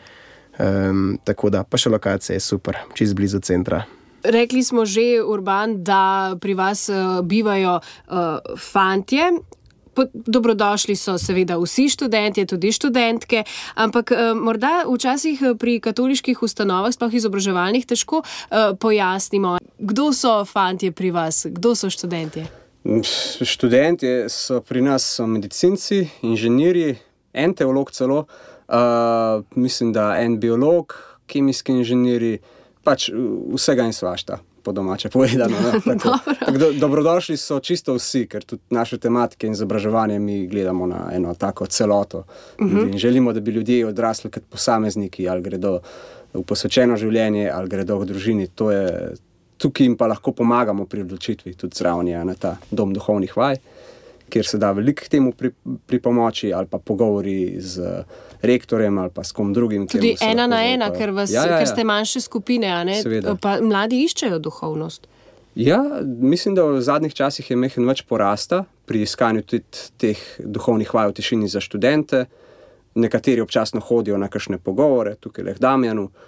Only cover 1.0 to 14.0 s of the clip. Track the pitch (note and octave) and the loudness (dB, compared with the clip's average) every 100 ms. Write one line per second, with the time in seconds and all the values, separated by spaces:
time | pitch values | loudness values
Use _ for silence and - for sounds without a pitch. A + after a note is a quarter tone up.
1 | G2 G2 - G#2 G#2 G2 F#2 - - A2 | 0 -2 -4 -2 0 0 -2 0 2 0
2 | G2 G2 - F#2 - G2+ - F#2 - - | 0 -2 -2 -4 -2 -4 -4 -8 -12 -2
3 | G#2+ G2 G2 G2 - F2+ F#2 - G#2+ - | 0 2 0 -2 0 0 0 -4 -6 -14
4 | - _ - A3+ A#3+ B3+ B3+ A#3+ A3 G3 | -20 _ 0 2 2 0 0 0 0 2
5 | A#3+ A#3+ F#3+ G#3 F#3+ G3 G#3+ G#3 F3 G3 | 2 2 0 -2 -2 -2 -2 -4 2 4
6 | F#3+ G3 F#3+ F#3 G3 F#3+ F#3+ G3+ - G3 | 4 2 -2 -4 -4 -2 0 -2 -2 -2
7 | F#3 F#3 F3+ G#3 G#3+ G3 F#3 F3 - - | 0 -2 0 0 2 2 2 0 -4 -16
8 | - F3+ E3+ D#3 - - - G3 F#3+ G3 | -8 -4 -2 -4 -8 -12 -2 2 2 2
9 | G3 C4+ F4 F4 - - _ _ _ - | 0 0 2 0 -4 -18 _ _ _ -2
10 | C4 A3+ A3+ A#3+ A#3 G#3+ G#3 G3+ - G3+ | -2 -2 -2 2 2 2 2 0 0 -2
11 | - F3+ - F#3 F#3 F3 F3 - C#4 - | 0 -2 0 0 2 0 0 2 2 2
12 | C4+ A3 G#3 G3+ F#3+ F#3 F#3+ A3 D4 A#3+ | 0 0 0 0 -2 0 0 0 0 2
13 | A#3 A3+ - A3+ G#3+ - - - A3 A#3+ | 2 0 0 -2 -2 -10 -10 -2 0 0